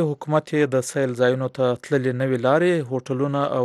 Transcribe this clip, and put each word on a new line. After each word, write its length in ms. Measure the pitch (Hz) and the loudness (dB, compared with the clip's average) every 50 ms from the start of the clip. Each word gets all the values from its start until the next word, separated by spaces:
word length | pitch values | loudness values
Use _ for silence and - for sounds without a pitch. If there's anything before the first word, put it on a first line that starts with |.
| 170 151 | 2 2
حکومت 420 | 143 - - 151 151 156 151 - 156 | -2 -6 -4 0 0 0 0 0 0
یې 180 | 151 147 139 135 | 0 0 2 0
د 100 | 131 127 - | -2 -2 -2
سیل 260 | - 147 135 127 120 117 127 | -2 -2 -2 -2 0 2 2
ځایونو 300 | 123 127 127 131 123 - - | 2 2 0 -2 -4 -2 0
ته 200 | 127 123 123 - - | 0 0 0 -2 -2
تللې 260 | - 151 135 123 131 123 123 131 | -2 0 0 0 0 -2 0 0
نوې 140 | 131 131 120 117 127 | 0 0 0 2 2
لارې، 240 | 143 160 175 180 175 165 135 117 | 2 4 4 2 2 0 -2 -2
هوټلونه 560 | 131 127 - - 135 127 143 143 139 143 139 143 - 131 | -6 -6 -4 -4 -2 -2 -2 -2 0 -2 -2 -2 0 -2
او 40 | 123 | -2